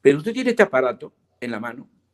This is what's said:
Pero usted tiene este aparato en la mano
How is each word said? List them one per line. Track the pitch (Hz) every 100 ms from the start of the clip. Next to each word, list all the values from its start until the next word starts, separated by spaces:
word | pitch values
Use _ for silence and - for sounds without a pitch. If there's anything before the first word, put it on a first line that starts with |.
Pero | 143 143
usted | 180
tiene | 233 247
este | 233
aparato | 196 131 127 110 - _ _ _
en | 123
la | 110
mano | 117 120 - _ _